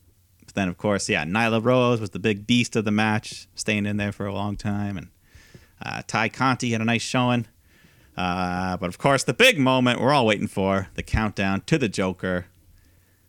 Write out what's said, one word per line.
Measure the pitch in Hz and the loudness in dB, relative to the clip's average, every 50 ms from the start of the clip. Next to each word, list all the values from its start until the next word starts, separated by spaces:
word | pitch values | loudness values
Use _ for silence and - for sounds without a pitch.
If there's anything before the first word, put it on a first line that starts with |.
| _ _ _ _ _ _ _ _ _ | _ _ _ _ _ _ _ _ _
but | - - | -8 -4
then, | 101 98 90 | -2 -2 -2
of | 85 - | -2 -2
course, | - 104 101 95 - - | 0 0 0 0 0 0
yeah, | 104 85 76 | 0 0 0
Nyla | 80 95 113 117 113 113 113 107 | 0 0 0 2 2 2 2 2
Rose | 127 127 127 123 120 123 110 | 4 4 4 4 2 2 0
was | 110 92 | -2 -6
the | - 90 | -6 -2
big | 98 110 104 101 104 | 0 0 0 0 0
beast | - 123 120 117 - - | 2 2 2 2 0 0
of | 117 101 | -2 0
the | 107 | 2
match, | 104 107 110 110 107 107 - - - - - - _ | 2 2 2 2 0 0 -2 -6 -12 -14 -16 -16 _
staying | - - 110 107 104 101 | -6 -4 -2 0 0 0
in | 104 104 | -2 -2
there | 104 101 101 | -2 -2 -4
for | 95 - 101 | -4 -4 -6
a | 101 | -4
long | 98 98 101 104 101 | -4 -4 -4 -4 -6
time. | - - 104 101 104 101 101 98 | -6 -4 -4 -4 -4 -4 -6 -6
And, | 85 82 92 _ _ _ _ - - - - - - - _ _ _ - | -8 -12 -14 _ _ _ _ -20 -20 -20 -20 -20 -20 -20 _ _ _ -10
uh, | - - - - | -10 -8 -8 -8
Ty | - - 107 110 107 | -4 -2 -2 0 -2
Conti | - - 131 131 123 - 127 120 | -2 0 0 0 0 0 -2 -2
had | 113 110 | -2 -2
a | 110 | 0
nice | 117 117 110 | 0 0 0
showing. | - - - 127 123 123 123 120 113 - _ _ _ _ _ _ _ _ _ _ _ _ _ | -2 -2 -2 0 2 2 0 0 -2 -6 _ _ _ _ _ _ _ _ _ _ _ _ _
Uh, | 85 90 90 87 92 90 90 87 90 92 92 92 | -4 -2 -2 0 0 -2 -2 -2 -2 -2 -2 -4
but, | 87 92 87 | -4 -4 -6
of | - - | -4 0
course, | - 143 139 127 - | 2 2 2 2 0
the | - 131 | 0 2
big | - 240 262 226 151 | 4 4 4 6 4
moment | 127 131 131 131 123 123 120 - | 2 2 4 4 4 2 2 2
we're | 107 131 | 2 2
all | 151 139 117 | 4 4 4
waiting | 107 107 101 107 | 4 2 2 -2
for, | 104 - 101 95 95 95 98 98 - - | -4 -2 0 0 2 2 0 -2 -4 -8
the | - | -10
countdown | - - - 110 110 104 - - 98 98 98 98 - | -6 -2 -2 0 0 -2 -2 -2 -2 -2 -2 -2 0
to | - 156 156 | 0 0 0
the | 127 101 | 0 0
Joker. | - - 95 92 92 - - 92 90 90 87 - _ _ _ - - _ _ _ _ _ _ _ _ _ _ | -2 -2 -2 -2 -2 -4 -4 -2 -2 -4 -4 -8 _ _ _ -20 -20 _ _ _ _ _ _ _ _ _ _